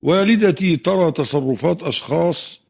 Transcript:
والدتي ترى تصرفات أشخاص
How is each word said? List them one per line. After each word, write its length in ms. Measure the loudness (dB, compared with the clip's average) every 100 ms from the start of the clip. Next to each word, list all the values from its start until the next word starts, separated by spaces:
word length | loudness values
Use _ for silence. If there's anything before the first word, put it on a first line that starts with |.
والدتي 760 | 2 2 4 4 2 2 0 0
ترى 340 | 0 0 0
تصرفات 720 | 0 -2 -2 -2 -2 -2 -2
أشخاص 760 | -2 -2 -2 -2 0 0 -4 -8